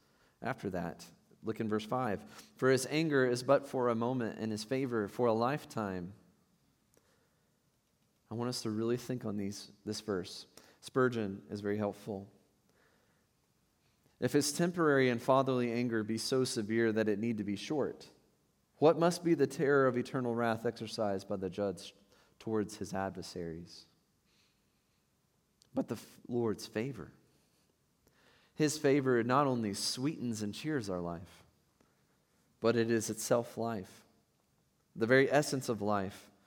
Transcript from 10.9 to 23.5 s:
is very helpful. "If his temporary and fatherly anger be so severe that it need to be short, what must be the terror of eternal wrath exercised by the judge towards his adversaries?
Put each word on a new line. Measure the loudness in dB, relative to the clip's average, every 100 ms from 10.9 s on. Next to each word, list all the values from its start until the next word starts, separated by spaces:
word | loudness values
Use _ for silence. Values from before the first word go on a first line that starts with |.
| 2 2 2 -4 -6 -10
is | -8
very | -4 -2
helpful. | -2 -4 -10 -10 -12 _ _ _ _ _ _ _ _ _ _ _ _ _ _ _ _ _ _ -4
"If | 0
his | 2 2
temporary | 0 0 2 4 6 4
and | 2
fatherly | 4 4 4 0 0
anger | 0 0 0
be | 0 -2
so | 0 0
severe | 0 -2 0 2 4
that | 4 2
it | 2
need | 0 -2
to |
be | -4 -4
short, | -2 -2 -2 -4 -16 -20 _ _ _ _ _ 4
what | 4 6
must | 4 2
be | 2
the | 4 2
terror | 2 2 4 4
of | 2
eternal | -2 -2 -2 0
wrath | 0 0 -2
exercised | -4 -6 -2 -2 -2 -4
by | -4
the | -4
judge | -2 -2 -4 -10 -20 _ _ _ -14
towards | -2 -2 -2 -4
his | -6
adversaries? | -4 -4 -6 -10 -8 -8